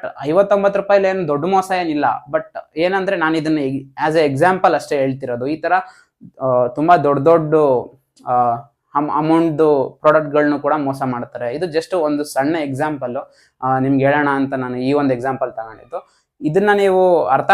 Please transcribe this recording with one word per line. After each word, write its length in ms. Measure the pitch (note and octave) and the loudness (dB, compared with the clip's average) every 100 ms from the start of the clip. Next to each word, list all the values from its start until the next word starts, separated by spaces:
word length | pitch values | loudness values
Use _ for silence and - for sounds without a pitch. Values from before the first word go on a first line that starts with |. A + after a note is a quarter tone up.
| - - | -4 -8
ಐವತ್ತೊಂಬತ್ತು 580 | C#3+ F3 G3+ G3+ G3 G3 | 0 2 2 2 2 0
ರೂಪಾಯಿಲಿ 280 | G3 G3+ F#3+ | 2 2 2
ಏನ್ 200 | F#3+ D#3 | -2 -2
ದೊಡ್ಡ 160 | C#3+ | -2
ಮೋಸ 260 | F3 F#3+ F#3 F#3 | 0 0 0 -2
ಏನಿಲ್ಲ. 240 | E3+ D3 C3 G#2+ - | -2 0 -2 -2 -4
But 120 | D#3 - - - D3+ | -6 -6 -16 -12 -2
ಏನಂದ್ರೆ 400 | F3 F#3+ F#3+ F#3+ | 0 0 -2 -2
ನಾನು 200 | D#3+ D#3+ | 0 0
ಇದನ್ನ 220 | D#3 D#3 | 0 -2
ಈ, 320 | C3+ C3+ C3+ - D3+ | -2 -6 -10 -6 0
as 80 | D#3+ | 2
a 120 | D3 | 2
example 460 | C3+ F3+ F#3 F#3 | 2 0 2 2
ಅಷ್ಟೇ 220 | D3 - D3 | 0 -2 -2
ಹೇಳ್ತಿರೋದು. 500 | C3+ C3+ B2+ A#2+ C3+ | -2 -4 -8 -6 -6
ಈ 140 | D#3 | -4
ತರ, 120 | E3 F3+ - - _ _ - - | -2 -2 -4 -20 _ _ -20 -6
ಆ, 220 | C3 B2 B2 | -2 0 0
ತುಂಬಾ 300 | - D#3+ F3 | 0 4 4
ದೊಡ್ಡ 320 | C#3+ C#3 D3+ | 4 2 4
ದೊಡ್ಡ, 260 | E3 D3+ D#3 D3 B2 - _ _ _ - | 2 4 2 4 2 -2 _ _ _ -4
ಆ, 280 | B2 A#2+ A#2 - _ _ | 0 0 -2 -8 _ _
ಅಮ್-, 160 | C#3+ D3 | -4 -2
ಅಮೌಂಟ್‌ದು 840 | D3 D#3 E3 E3 D3 D#3 C#3+ B2+ - | -2 0 2 2 2 2 2 0 0
ಪ್ರಾಡಕ್ಟ್‌ಗಳ್ನು 580 | D3+ D#3 D3 D3 D3 C#3+ | 4 4 2 0 2 0
ಕೂಡ 160 | C#3+ D3+ | -2 -2
ಮೋಸ 260 | C#3 C3+ | -2 -4
ಮಾಡ್ತಾರೆ. 500 | C3 A#2+ C3 A#2 A#2+ | -4 -6 -8 -8 -8
ಇದು 120 | C#3+ F3+ | -6 -2
just 300 | D3+ D#3+ D#3 | -4 -2 -2
ಒಂದು 280 | D3+ D3 | 0 -2
ಸಣ್ಣ 320 | D3 C3+ C#3 E3 | -4 -2 -2 -2
ಎಕ್ಸಾಂಪಲ್, 600 | C#3+ C3 D#3 C#3+ B2+ B2+ - _ _ - | -2 -4 -4 -4 -6 -8 -10 _ _ -8
ಆ, 160 | B2+ B2+ | -2 0
ನಿಮ್ಗೆ 260 | C3 C#3 | 2 2
ಹೇಳೋಣ 240 | C3+ D3 C#3+ | 2 2 0
ಅಂತ 260 | C#3 C#3 | 0 -2
ನಾನು 220 | C3+ B2+ B2 | -4 -6 -4
ಈ 160 | B2+ | 0
ಒಂದು 220 | C#3+ C#3 | 0 0
ಎಕ್ಸಾಂಪಲ್ 380 | B2 C3 B2+ B2+ | -2 -2 -4 -6
ತಗೊಂಡಿದ್ದು. 560 | A2+ A2 G#2+ - E3+ - _ _ - | -8 -14 -16 -14 -14 -14 _ _ -8
ಇದನ್ನ 300 | D3+ F3 G#3 | -2 0 2
ನೀವು 500 | G3+ G3 F#3 F#3 E3 | 4 4 4 4 4
ಅರ್ಥ 260 | B2+ C3+ C#3 | 2 0 4